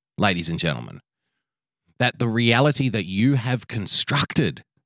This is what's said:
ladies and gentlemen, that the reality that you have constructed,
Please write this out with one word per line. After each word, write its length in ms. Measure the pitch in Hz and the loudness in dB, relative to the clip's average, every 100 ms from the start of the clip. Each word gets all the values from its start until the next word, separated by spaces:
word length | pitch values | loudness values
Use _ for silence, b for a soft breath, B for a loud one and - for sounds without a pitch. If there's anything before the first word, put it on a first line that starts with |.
| _ - | _ -2
ladies 300 | 101 87 80 | 0 0 -4
and 100 | 80 | -2
gentlemen, 440 | 82 64 55 50 _ _ _ _ _ _ _ _ _ - | -2 -4 -8 -18 _ _ _ _ _ _ _ _ _ -2
that 200 | 123 - | -2 0
the 80 | 120 | -2
reality 600 | 113 117 117 147 143 135 | 2 4 4 4 2 -2
that 160 | 107 | -2
you 300 | 87 95 123 | -2 2 2
have 340 | 139 117 127 - | 2 0 -4 -4
constructed, 960 | 113 95 - - 143 - - 107 65 - _ | -8 -4 -4 -2 -2 -2 0 -2 -2 -14 _